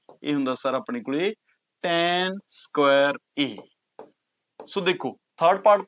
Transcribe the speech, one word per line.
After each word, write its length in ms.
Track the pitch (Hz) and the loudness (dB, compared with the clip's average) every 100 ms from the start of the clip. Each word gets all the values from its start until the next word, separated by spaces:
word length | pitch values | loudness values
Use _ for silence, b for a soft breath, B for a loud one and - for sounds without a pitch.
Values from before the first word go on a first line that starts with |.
| - - | -20 -10
ਇਹ 100 | - | -4
ਹੁੰਦਾ 220 | 143 131 127 | -2 -2 -2
ਸਰ 180 | 131 | -2
ਆਪਣੇ 280 | 127 - 120 | -4 -4 -8
ਕੋਲੇ 300 | 135 147 196 220 _ _ _ _ | -6 -4 -4 -6 _ _ _ _
tan 540 | 175 170 175 180 185 196 - - | -2 0 0 0 -2 -6 -8 -6
square 600 | - 151 139 139 143 135 _ 147 135 | -4 2 4 4 2 -2 _ -6 -4
A। 100 | 98 - _ _ - - _ _ _ _ - - | -6 -18 _ _ -20 -20 _ _ _ _ -20 -10
ਸੋ 160 | 196 | -4
ਦੇਖੋ 360 | 180 180 123 - _ - | -2 -2 -6 -12 _ 0
ਥਰਡ 220 | 165 196 | 2 4
ਪਾਰਟ 180 | 214 202 | 4 4